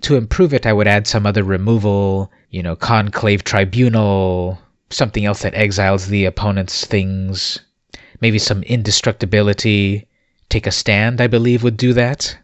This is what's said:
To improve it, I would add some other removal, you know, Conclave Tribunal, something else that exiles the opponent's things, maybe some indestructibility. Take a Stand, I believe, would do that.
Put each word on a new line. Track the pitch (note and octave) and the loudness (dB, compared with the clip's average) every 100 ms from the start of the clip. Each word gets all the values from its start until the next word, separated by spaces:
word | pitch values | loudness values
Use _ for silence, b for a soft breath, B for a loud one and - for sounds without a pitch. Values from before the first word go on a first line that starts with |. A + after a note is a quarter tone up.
To | - C#3 | 2 0
improve | A2+ - F3+ | 0 0 2
it, | C#3 A#2 | 2 2
I | |
would | G#2 G#2 | 2 4
add | G#2 G#2 | 2 2
some | A2+ G#2 | 0 0
other | G2+ | 0
removal, | F#2+ F#2+ G2+ A#2 G#2 G2+ G2 F#2+ F#2+ b b | 0 0 0 0 2 0 0 -2 -4 b b
you | F#2+ | -8
know, | E2+ | -6
Conclave | E2 - A2+ G#2 - G#2+ G2+ | -6 0 2 0 -2 2 2
Tribunal, | - G#2 G2 A2 B2 A2 G#2 G2 F#2+ F2+ F2+ F#2 _ _ _ | 2 0 0 2 2 4 2 2 0 -2 -4 -6 _ _ _
something | - C3 A2 G#2 | -4 -2 0 -2
else | G2+ | -2
that | G#2 | -4
exiles | - G#2+ G2 G2 G2 F#2 | 0 0 2 2 0 0
the | G2+ | 0
opponent's | F#2+ - G#2 G2 F#2 - - | 0 0 -2 -2 -4 -6 -2
things, | G#2 F#2+ F#2+ F#2+ F#2 - - _ _ _ B B B | -2 0 -2 -4 -4 -6 -8 _ _ _ B B B
maybe | A#2 G#2+ | 0 0
some | - G2 | 0 -4
indestructibility. | - A#2+ G#2 F#2+ - A2 F#2+ G#2 G#2 G2+ A2 G#2 G2 G2+ - _ _ _ _ | -2 -2 0 -2 -2 -2 0 2 2 0 2 2 2 -2 -6 _ _ _ _
Take | A#2 - | -2 -2
a | |
Stand, | - - G2+ A2 A#2+ | -4 0 2 2 0
I | B2 | 2
believe, | A#2 A#2+ A#2+ | 2 2 2
would | A#2+ A2 | 2 0
do | B2+ | 0
that. | A#2+ A#2+ C#3+ - - | 2 0 -2 -8 -10